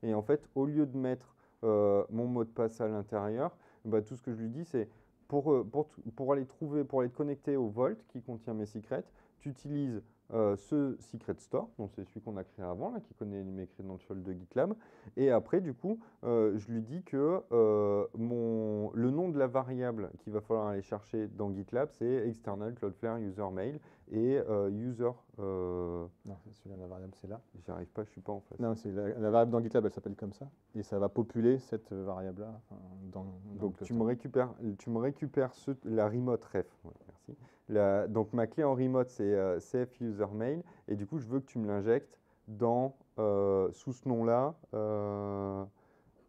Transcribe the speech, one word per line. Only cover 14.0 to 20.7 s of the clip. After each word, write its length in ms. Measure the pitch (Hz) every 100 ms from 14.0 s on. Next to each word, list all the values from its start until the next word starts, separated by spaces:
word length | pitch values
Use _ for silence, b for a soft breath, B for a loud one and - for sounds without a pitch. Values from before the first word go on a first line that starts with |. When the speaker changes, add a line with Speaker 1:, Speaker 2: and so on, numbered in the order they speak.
| - 95
Speaker 1:
de 100 | 92
GitLab. 400 | 90 92 120 165 214 B B 107 -
Et 120 | 135
après, 300 | 117 110 170
du 140 | 180
coup, 260 | 127 180 226 B B
euh, 320 | 120 117 107 104
je 160 | 101
lui 80 | 117
dis 220 | 113 156
que, 400 | 175 139 147 180 -
euh, 540 | 117 110 107 104 101 101 -
mon, 720 | 113 120 117 113 110 104 104
le 160 | - 120
nom 180 | 143 180
de 100 | 147
la 80 | 131
variable 640 | 127 127 127 127 113 95 -
qu'il 120 | -
va 80 | 107
falloir 280 | 104 110
aller 120 | 107